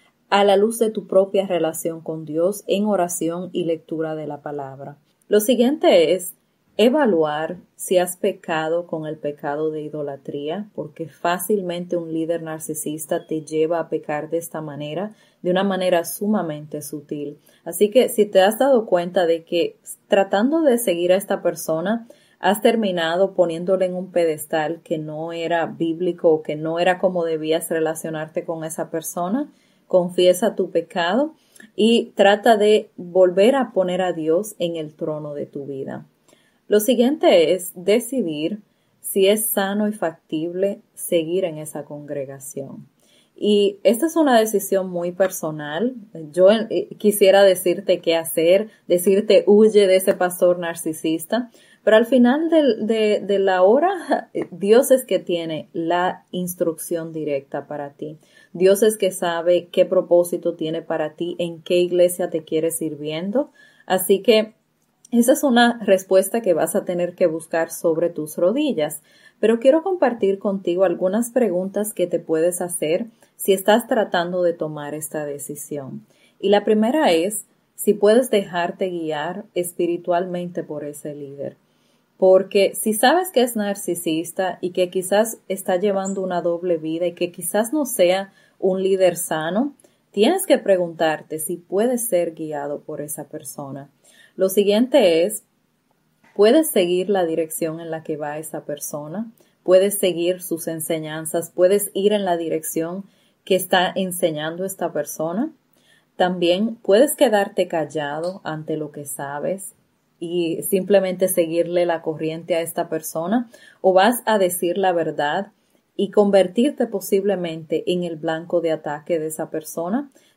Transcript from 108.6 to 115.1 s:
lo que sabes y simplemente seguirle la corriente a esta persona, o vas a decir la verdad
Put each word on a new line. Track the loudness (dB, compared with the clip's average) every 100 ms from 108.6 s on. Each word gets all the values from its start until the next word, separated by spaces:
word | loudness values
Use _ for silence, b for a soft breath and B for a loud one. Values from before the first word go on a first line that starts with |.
| -6 -8
lo | -8
que | -12 -12
sabes | -10 -10 -6 -6 -6 -10 -20 _ _ _ _
y | -6 -4 -2 -4
simplemente | -2 -2 2 2 2 -2 -2
seguirle | 0 0 0 -2 0 0
la | -2
corriente | -6 -6 -6 -8 -4 -4
a |
esta | -4 -6 -6
persona, | -6 -8 -8 -2 -2 -4 B B B
o | 2
vas | 4 4 2 0
a | 2
decir | 0 0 -4 0
la | 0
verdad | 0 -2